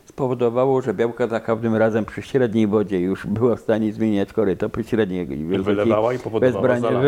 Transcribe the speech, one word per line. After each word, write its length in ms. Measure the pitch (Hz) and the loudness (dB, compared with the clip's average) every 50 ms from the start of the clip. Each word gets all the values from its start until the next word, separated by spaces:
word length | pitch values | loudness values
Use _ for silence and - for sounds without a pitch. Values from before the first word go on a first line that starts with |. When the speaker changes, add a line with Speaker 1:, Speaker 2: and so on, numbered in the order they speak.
| _ | _
Speaker 1:
spowodowało, 760 | - - - 143 127 127 120 123 117 113 123 127 139 135 131 | -16 -8 -4 -4 -2 -2 0 0 0 2 2 2 2 2 0
że 120 | 127 123 104 | 0 0 0
Białka 340 | 92 117 120 117 - 123 110 | 0 0 -2 0 -2 -4 -2
za 120 | 113 110 | -2 -4
każdym 360 | - - 113 110 117 117 110 | -2 -2 -2 0 0 0 2
razem 300 | 110 110 113 107 113 107 | 2 2 2 2 0 -2
przy 160 | - - - | -4 -8 -12
średniej 460 | 104 - - 139 127 120 98 113 110 104 | -8 -2 0 0 2 2 2 2 2 4
wodzie 320 | 98 110 104 90 98 92 | 2 2 0 2 0 0
już 280 | 90 95 95 - - - | 0 0 -2 -2 -4 -4
była 280 | 104 104 117 123 110 | -2 0 2 2 0
w 40 | 101 | 0
stanie 340 | - - 113 107 110 107 104 | 0 -2 0 0 0 -2 -2
zmieniać 400 | 113 110 110 107 101 98 - - | -2 -2 0 0 0 -2 -2 -2
koryto, 360 | - 107 98 90 - - 104 | -2 0 0 0 -2 -2 -4
przy 140 | - 107 107 | -4 -4 -6
średniej 440 | - - 107 110 95 90 92 90 69 | -2 0 0 0 0 0 -4 -6 -6
wielkości. 360 | 65 71 78 82 92 95 95 | -6 -6 -4 -2 -2 -2 0
Speaker 2:
Wylewała 500 | 101 101 101 104 113 107 107 107 117 127 | 0 0 2 2 2 2 2 2 0 0
i 60 | 127 | -2
powodowała 340 | - 120 107 110 120 127 123 | -6 -4 -2 2 2 2 2
Speaker 1:
Bez 80 | 101 | 2
brań-, 200 | 107 127 123 120 | 2 2 2 2
Speaker 2:
zalanie, 200 | 117 113 127 123 131 | 0 0 0 2 2